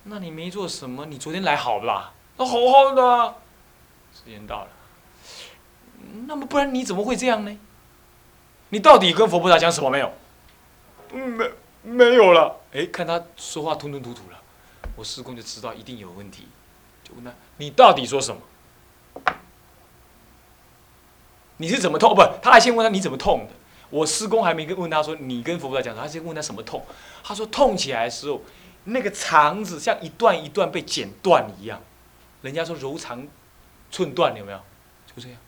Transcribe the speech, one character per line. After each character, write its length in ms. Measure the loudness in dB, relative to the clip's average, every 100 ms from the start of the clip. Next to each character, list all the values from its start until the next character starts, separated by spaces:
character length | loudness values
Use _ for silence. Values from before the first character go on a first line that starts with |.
那 160 | -16 -14
你 120 | -12
没 180 | -12 -12
做 180 | -10 -10
什 220 | -10 -12
么， 160 | -14 -14
你 120 | -14
昨 140 | -10
天 120 | -4
来 120 | 0 0
好 240 | 0 -2
不 60 | -2
啦 260 | -4 -6 -20 _ -6
？“那 100 | -2
好 120 | 2 6
好 220 | 6 6
的 140 | 4 4
啊。” 280 | 4 2 -4 _ _ _ _ _ _ _
时 160 | -20 -20
间 160 | -20 -12
到 200 | -12 -12
了。 40 | -20 -20 _ _ _ -20 -20 -20 -20 _ _ _ -20 -20 -18 -12
“那 80 | -12
么 100 | -4
不 120 | -2
然 160 | -2
你 100 | -4
怎 100 | -6
么 120 | -6 -4
会 100 | -2
这 120 | -2
样 180 | -2 -4
呢？ 120 | -14 -20 _ _ _ _ _ _ _ _ _ _
你 100 | 2
到 180 | 8 10
底 160 | 8
跟 160 | 2 2
佛 100 | 2
菩 80 | 4
萨 100 | 6
讲 140 | 6
什 80 | 0
么 100 | 0
没 100 | 0
有 120 | -2 -6 _ _ _ _ _ _ _ _ -16
？”“嗯， 160 | -12 -10
没， 200 | -6 -6 -8 _ _
没 220 | -10 4 6 8
有 180 | 8
了。” 240 | 8 6 -2 -12
哎， 140 | -8 -8
看 180 | -8 -6
他 180 | -6 -8 -18
说 280 | -14 -10
话 100 | -6
吞 180 | -6 -8
吞 120 | -12
吐 100 | -12
吐 160 | -16 -20
了， 100 | -20 _ _ -20 -16 -14 -12
我 80 |
师 200 | -14 -14
公 120 | -14 -16
就 60 |
知 180 | -16 -14
道 140 | -12
一 80 | -14
定 160 | -16 -18
有 140 | -18
问 180 | -18 -20
题， 180 | -20 -20 _ _ _ _ _
就 120 | -20 -20
问 80 |
他 100 | -20 -20 _ _
：“你 140 | -8
到 200 | 8 8
底 140 | 8 -2
说 160 | -4
什 140 | -4 -10
么？ 60 | -16 _ _ _ _ _ _ -8 -8 -8 -20 _ _ _ _ _ _ _ _ _ _ _ _ _ _ _ _ _ _ _ _ _
你 100 | -6
是 120 | -2
怎 120 | -2
么 60 | 2
痛？” 160 | 4
不， 80 | 6 4 4
他 80 | 8
还 80 | 8
先 160 | 8 2
问 100 | 0
他 40 |
：“你 60 | 0
怎 120 | -4
么 60 | -4
痛 300 | -2 -2 -4
的？” 60 | -20 _ -20 -8
我 160 | -4 -2
师 220 | -4 -2
公 160 | 0
还 100 | 0
没 140 | -2 -6
跟， 100 | -8
问 100 | -4
他 140 | -2
说 140 | -4 -8
：“你 240 | -8 -8
跟 180 | -6 -6
佛 80 | -4
菩 80 | -6
萨 60 |
讲 140 | -6 -10
什 40 |
么？” 60 | -12
他 20 |
先 160 | -12
问 120 | -12 -10
他 40 |
什 140 | -10
么 80 | -12
痛。 240 | -12 -14 -14 -20 -20 -20
他 100 | -14
说 100 | -10 -8
痛 280 | 0 2 2
起 160 | -4
来 120 | -4
的 80 | -4
时 180 | -6 -8
候， 100 | -8 -10 -20 -20 -20
那 180 | -8 -4
个 80 | -4
肠 540 | -6 2 4 4 0
子 160 | -8 -8
像 200 | -6 -6
一 80 | -8
段 360 | 0 0 0 -4
一 20 |
段 240 | -4 -4
被 80 | -4
剪 300 | -8 -8 -8 -6
断 260 | 2 2 2 -12
一 60 | -16
样。 160 | -16 -20 _ _ _ _ _
人 100 | -12
家 100 | -10
说 120 | -8 -10
“柔 220 | -12 -12
肠 280 | -14 -16 -18 _ _ _ _ _ _
寸 240 | -8 -6
断”， 240 | 0 0 -2
有 80 | -14
没 60 |
有？ 80 | -16 -18 _ _ _ _
就 120 | -20
这 100 | -20
样。 100 | -20